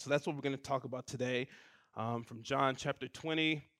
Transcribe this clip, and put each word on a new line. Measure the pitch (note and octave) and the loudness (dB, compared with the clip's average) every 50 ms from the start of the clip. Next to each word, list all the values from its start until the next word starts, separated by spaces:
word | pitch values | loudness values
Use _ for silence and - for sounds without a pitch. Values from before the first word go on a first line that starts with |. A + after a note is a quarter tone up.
So | - C3+ | 0 2
that's | C#3+ D3 - | 2 2 2
what | F3 D3+ | 0 -2
we're | C#3 | -2
gonna | C#3 C#3 C#3 | 0 -2 -2
talk | C3 - - C#3 C3 - | -2 0 0 0 0 0
about | B2+ B2+ B2+ - | -2 -6 -6 -6
today, | - - A#2+ B2 B2+ B2+ B2 B2+ - - - - - - - _ _ - | -6 -4 -2 0 0 0 0 -2 -4 -8 -16 -20 -20 -20 -20 _ _ -6
um, | A2 A2 A#2 A#2 A#2 A#2 | -4 -2 0 0 -2 -4
from | - A#2 A#2 A2+ | -6 -10 -10 -4
John | - C3+ C#3 C#3 C3 C3 | 0 2 4 4 4 4
chapter | - - D3 C#3 - C3 | 2 0 -2 -2 -2 -6
twenty. | C3 - - - D#3+ D#3+ D#3+ D#3+ D#3 D#3 D3 - - _ | -10 -8 -6 -4 0 2 4 4 4 2 0 -4 -10 _